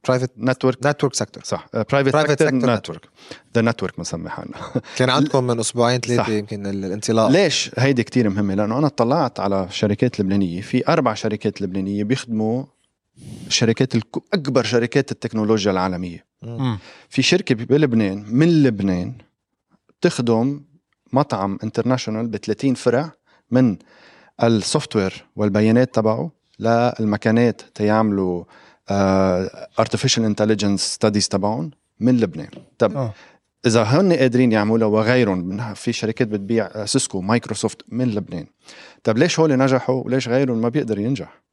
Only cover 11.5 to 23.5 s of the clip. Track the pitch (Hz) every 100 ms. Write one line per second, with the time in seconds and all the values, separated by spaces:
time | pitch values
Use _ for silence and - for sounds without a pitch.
11.5 | - 95 95 95 101 104 120 120 110 110
12.5 | 120 139 _ _ _ _ _ - - -
13.5 | - 117 113 131 117 - - _ 196 143
14.5 | 131 113 120 117 143 131 - 113 110 107
15.5 | 110 101 92 92 87 90 85 _ _ 120
16.5 | 120 131 104 - - _ - 131 180 -
17.5 | 117 117 143 151 113 104 98 104 120 165
18.5 | 165 135 104 98 90 90 - - _ _
19.5 | _ _ _ _ _ 175 - 120 113 123
20.5 | 143 - _ _ _ _ 127 143 107 98
21.5 | 95 110 - 113 127 - 110 117 104 -
22.5 | 107 135 123 - 120 160 _ _ _ _